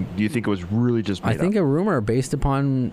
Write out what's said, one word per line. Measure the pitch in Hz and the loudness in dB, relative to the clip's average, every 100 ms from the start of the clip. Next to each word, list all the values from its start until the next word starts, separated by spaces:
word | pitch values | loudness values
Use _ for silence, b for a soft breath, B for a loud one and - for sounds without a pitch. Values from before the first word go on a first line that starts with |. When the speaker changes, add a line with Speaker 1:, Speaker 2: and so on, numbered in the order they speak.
| - 92 | -6 -2
Speaker 1:
do | |
you | 107 | 0
think | 120 110 | 0 -2
it | |
was | 98 87 | -2 -2
really | 110 123 117 | 0 2 0
just | 101 95 | 0 -2
Speaker 2:
I | 117 | -2
Speaker 1:
made | 78 | 0
Speaker 2:
think | 175 208 | 0 2
Speaker 1:
up? | |
Speaker 2:
a | |
rumor | 147 147 208 147 | 2 2 2 0
based | 107 117 135 | 2 0 0
upon | 139 143 135 139 131 120 | -2 0 0 2 0 -2